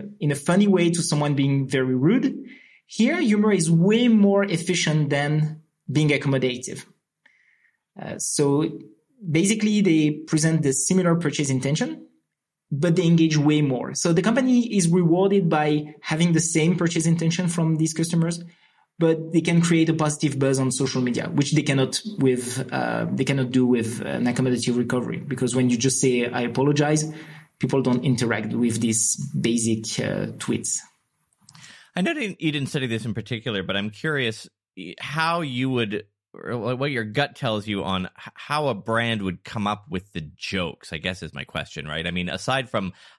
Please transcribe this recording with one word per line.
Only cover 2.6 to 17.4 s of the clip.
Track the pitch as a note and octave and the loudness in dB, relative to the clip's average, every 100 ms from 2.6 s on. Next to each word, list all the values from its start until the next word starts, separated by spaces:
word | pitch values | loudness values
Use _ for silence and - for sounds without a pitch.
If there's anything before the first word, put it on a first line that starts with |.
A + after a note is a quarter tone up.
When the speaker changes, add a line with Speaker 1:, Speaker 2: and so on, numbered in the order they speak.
| - _ _ | -20 _ _
Speaker 1:
here | - A#3+ F4+ | 0 2 2
humor | B3+ G#3 G#3+ | 2 4 4
is | G3 E3 | 2 4
way | E3 F#3 A3 B3 | 4 4 4 6
more | A3 G3+ G3 | 6 6 4
efficient | G3 E3+ - E3+ - D#3 C#3+ | 2 -2 -2 -2 0 0 2
than | C#3+ D3 D3+ D#3 - _ _ - | 0 0 0 0 -4 _ _ -4
being | C3 D3+ | 0 2
accommodative. | C#3 C#3+ C3+ B2+ B2 - - - _ _ _ _ _ _ _ _ _ _ - | 2 2 0 0 -4 -8 -12 -14 _ _ _ _ _ _ _ _ _ _ -16
Uh, | - - | -14 -8
so | - - C#3+ C#3 D#3+ - - - _ _ F#3+ | -6 0 2 2 0 -4 -16 -20 _ _ -2
basically, | D3+ G3 A3 G#3+ G#3 | 0 2 2 2 2
they | F#3+ D#3+ D3+ | 4 4 2
present | D3+ - D#3+ D#3+ D#3+ | 0 -2 0 2 2
the | C#3 | 2
similar | C3 - F#3 F3 E3 | 0 2 2 4 2
purchase | D3+ C#3 C#3 | 0 -2 0
intention, | C3 C3+ D#3 B3+ - - _ _ _ _ _ - | 0 0 -2 -2 -6 -16 _ _ _ _ _ -8
but | C#3+ F3 F3 | -2 2 4
they | E3+ | 4
engage | E3 D#3+ D3+ | 6 4 4
way | D3 D3+ | 4 4
more. | D3 B2 C3 - | 2 0 -4 -2
So | F3 | 0
the | E3+ | 2
company | G#3 B3 C4 B3 A3+ G3+ | 2 2 4 2 2 2
is | E3 | 2
rewarded | F3+ E3+ F3 G3 G3+ E3 | 4 4 4 4 4 2
by | D#3 D3+ D3+ D3+ - | 2 2 0 -2 -12
having | - D#3+ F3 | -4 0 2
the | E3 | 2
same | - E3 D#3+ F3+ | 2 2 2 2
purchase | E3+ E3+ D#3+ | 0 0 0
intention | E3 E3 E3 | 2 2 0